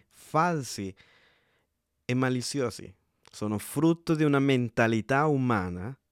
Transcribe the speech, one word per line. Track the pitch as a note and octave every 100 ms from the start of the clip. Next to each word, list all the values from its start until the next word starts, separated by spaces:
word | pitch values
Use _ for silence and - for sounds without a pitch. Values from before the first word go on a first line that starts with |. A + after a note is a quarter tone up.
| _
falsi | - - D3+ E3+ E3 B2 - G2 F#2+ _ _ _ _ _ _ _ _ _ _
e | -
maliziosi. | B2+ C3 B2+ A#2+ C#3+ A#2+ - - - _ _ _
Sono | - G#2 G#2+
frutto | - - D#3+ E3 - D#3
di |
una | D3+ C#3+
mentalità | C#3 C3 A#2+ - A2+ A2+ G#2 C3+ D#3
umana, | C#3 B2+ A2 F2+ F2+ G2 C#3 _